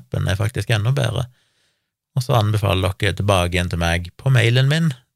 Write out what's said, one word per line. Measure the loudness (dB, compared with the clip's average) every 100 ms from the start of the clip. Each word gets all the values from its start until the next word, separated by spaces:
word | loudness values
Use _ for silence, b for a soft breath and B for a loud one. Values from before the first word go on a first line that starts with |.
appen | -4 -4 -2
er | -2
faktisk | -2 -4 -2
enda | 0 0
bedre.» | 0 -2 -2 -6 -10 _ _ _ _ _ _ _
Og | -6 0
så | 0
anbefaler | 0 0 0 0 0 -2
dere | -2 0
tilbake | 2 2 2
igjen | 0 -2
til | -2
meg | -2 -2 -4 -4
på | 2
mailen | 2 4 2 2
min, | 2 0 -2 _